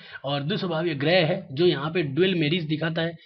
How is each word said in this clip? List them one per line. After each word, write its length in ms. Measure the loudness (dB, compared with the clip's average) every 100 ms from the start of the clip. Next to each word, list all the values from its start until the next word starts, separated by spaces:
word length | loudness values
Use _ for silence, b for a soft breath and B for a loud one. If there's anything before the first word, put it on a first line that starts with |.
| B B -6
और 180 | -4
दुस्वभावीय 520 | -2 -2 -2 -2 -2 0
ग्रह 300 | 4 4 4
है, 220 | 0 -4
जो 140 | 2 2
यहाँ 260 | 2 -2
पे 120 | -2
ड्यूल 320 | -2 2 2 2
मैरिज 280 | 0 0
दिखाता 380 | -2 -2 -2 -2
है। 140 | -4 -6